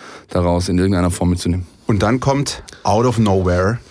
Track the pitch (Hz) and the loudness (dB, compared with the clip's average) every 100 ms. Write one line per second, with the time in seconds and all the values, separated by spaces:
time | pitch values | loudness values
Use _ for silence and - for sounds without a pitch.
0 | - - - 90 87 87 90 90 95 92 | -20 -20 -6 -2 0 0 0 0 2 2
1 | 87 87 87 87 87 90 87 - - 104 | 0 0 0 0 -2 -4 -6 -12 -4 0
2 | 107 127 135 139 135 - - - - 104 | 0 0 0 0 -2 -8 -14 -8 0 2
3 | 127 113 107 95 90 87 95 120 - | 2 2 2 2 2 2 0 -2 -8